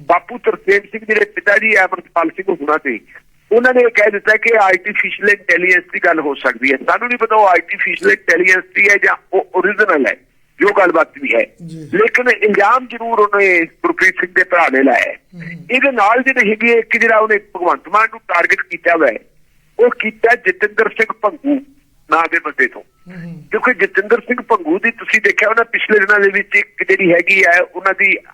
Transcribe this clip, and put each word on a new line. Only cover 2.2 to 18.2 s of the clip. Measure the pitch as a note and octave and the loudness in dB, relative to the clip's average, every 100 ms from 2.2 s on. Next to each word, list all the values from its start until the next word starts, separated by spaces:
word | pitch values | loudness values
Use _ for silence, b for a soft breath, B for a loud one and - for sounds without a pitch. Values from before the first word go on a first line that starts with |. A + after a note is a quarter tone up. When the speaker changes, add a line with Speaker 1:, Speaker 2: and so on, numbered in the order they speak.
| D#3+ | -4
Speaker 1:
ਸਿੰਘ | - F#3+ E3+ | -4 -6 -4
ਹੋਰਾਂ | C#3+ D3+ | -2 -4
ਦੇ, | C#3+ A2 _ B _ _ - | -2 -8 _ B _ _ 0
ਉਹਨਾਂ | A3 B3+ | 2 4
ਨੇ | B3 | 4
ਇਹ | A#3+ | 2
ਕਹਿ | A3+ G#3 | 2 0
ਦਿੱਤਾ | G3+ G3+ G#3+ | 0 0 0
ਕਿ | A3+ A3+ | 2 2
ਆਰਟੀਫੀਸ਼ੀਅਲ | F#3+ F#3 G3 G3+ F#3+ - G3+ | 2 0 -2 -6 -6 -4 0
ਇੰਟੈਲੀਜੈਂਸ | G3+ F#3+ F3 F3+ F3+ F3 | 0 0 0 2 0 -2
ਦੀ | - F3 | -4 0
ਗੱਲ | D#3+ | 0
ਹੋ | D3 | -2
ਸਕਦੀ | C3+ C3+ A2+ C3 | -2 -4 -2 -2
ਹੈ। | C3 | -2
ਸਾਨੂੰ | B2+ F#3 A#3+ | -2 -2 -2
ਨਹੀਂ | A#3+ | -4
ਪਤਾ | A3+ A3 | 0 4
ਉਹ | G3+ | 4
ਆਰਟੀਫੀਸ਼ੀਅਲ | F3 - G3+ - E3+ F#3 | 4 0 -6 -6 -2 0
ਇੰਟੈਲੀਜੈਂਸ | G3+ - E3+ F3+ F#3 F3+ | 0 0 0 2 0 -2
ਦੀ | G3 G3+ | -2 2
ਹੈ | G3+ | 2
ਜਾਂ | G3 F3+ - | 0 -2 -4
ਉਹ | F#3+ - | -4 -2
ਓਰੀਜਨਲ | F#3 F3+ G3 G#3 D#3+ A#2 | -2 -2 0 0 0 0
ਹੈ, | - _ _ _ - | -4 _ _ _ -2
ਜੋ | G3 | 0
ਗੱਲਬਾਤ | G3+ F3+ E3 D3+ C#3+ | 2 2 2 0 -4
ਵੀ | C3+ | -4
ਹੈ। | A2+ - - E3+ | -2 -2 -6 -18
Speaker 2:
ਜੀ। | D#3+ D3 | -16 -6
Speaker 1:
ਲੇਕਿਨ | F3 A3+ - B3 | 0 0 0 -4
ਇਲਜ਼ਾਮ | A3 G#3+ G3 G3 B3 B3+ | -2 0 2 2 0 -2
ਜ਼ਰੂਰ | A#3+ A#3 A3+ | -12 -6 0
ਉਹਨੇ | G#3 G3+ G3 F3 | 2 2 2 2
ਗੁਰਪ੍ਰੀਤ | E3 _ E4+ - F#3 - | -2 _ -4 0 0 0
ਸਿੰਘ | F#3 | -4
ਦੇ | - | -2
ਭਰਾ | F#3 F3 D#3 | 0 2 2
ਨੇ | F#3 | 2
ਲਾਇਆ | - A#2+ - | 2 2 0
ਹੈ। | - _ | -6 _
Speaker 2:
ਹੂੰ। | F3 E3+ E3+ - | -18 -16 -14 -4
Speaker 1:
ਇਹਦੇ | B3+ C#4 | 0 0
ਨਾਲ | B3 G3+ A#3 | 2 2 2
ਜਿਹੜੇ | C4 B3+ G#3 | 0 0 0
ਹੈਗੇ | G#3+ A#3 | 0 2
ਇੱਕ | A#3 A3 - | 2 0 0
ਜਿਹੜਾ | A3+ A3 | 2 2
ਉਹਨੇ | A3 G#3 | 2 0
ਭਗਵੰਤ | G#3 F3+ F3 C#3+ - | -4 -4 -2 -2 -2
ਮਾਨ | G3+ A3 | 0 0
ਨੂੰ | A3+ | -4